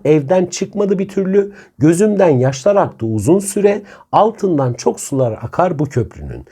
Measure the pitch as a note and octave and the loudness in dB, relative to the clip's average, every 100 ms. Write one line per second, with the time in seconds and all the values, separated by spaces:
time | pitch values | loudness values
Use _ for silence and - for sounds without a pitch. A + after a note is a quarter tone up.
0 | C#3+ D#3 C3+ F#3 F3+ - G3 G3+ G3 G3 | 2 2 2 0 0 -4 -6 -4 -2 -2
1 | G3 G3+ F#3+ G3+ G3 - - - D3+ F3 | -2 -4 0 0 0 -6 -16 0 2 4
2 | G#3+ G3 F3+ B2+ C3 C3+ G3+ G3+ D#3+ - | 2 4 4 4 0 0 0 2 0 -4
3 | A2+ G#2+ G#2 G3 G3 G#3 G3+ - - - | -4 -2 2 2 0 0 0 0 -6 -20
4 | - D#3+ G#3+ G#3+ G3 D3+ B2+ A#2 - - | -2 2 2 0 -2 0 -2 -2 -4 -4
5 | - C3+ B2 G#2+ A#2 - F#3 D3 D3+ B2+ | -4 -2 -2 -4 -6 -2 0 0 -4 -2
6 | F#2+ - C#2+ - - | -4 -8 -12 -14 -16